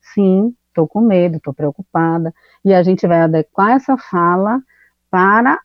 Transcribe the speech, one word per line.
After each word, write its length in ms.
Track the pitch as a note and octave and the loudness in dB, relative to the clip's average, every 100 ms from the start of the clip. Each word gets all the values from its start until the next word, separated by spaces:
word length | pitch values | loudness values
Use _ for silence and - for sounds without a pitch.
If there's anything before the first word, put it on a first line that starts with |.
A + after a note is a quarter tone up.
"Sim, 520 | _ - G3 F#3+ A3 A#3+ _ | _ -2 0 2 -2 -6 _
tô 120 | - D#3 | -4 -4
com 120 | G#3 | 0
medo, 380 | A#3 F#3+ F3 D#3+ | 0 2 0 -4
tô 140 | - | -10
preocupada." 800 | C3+ D3+ C#3+ F#3+ E3+ E3 E3 D#3+ - _ _ | -6 -6 -8 -8 -4 -2 -2 -6 -10 _ _
E 100 | G3 | 0
a 80 | F#3 | 2
gente 240 | F3 F#3 F3 | 2 0 0
vai 140 | E3+ | 2
adequar 520 | E3 D#3+ D3+ - G3+ | 2 0 -4 -2 0
essa 240 | C4 C4 C4 | 0 0 -6
fala 640 | - F3+ F3 F3+ G3 B3 C4 _ _ _ _ | -4 -2 0 0 -2 -4 -8 _ _ _ _
para 500 | F#3+ F#3+ G#3+ A#3+ E4+ | 0 2 2 0 -2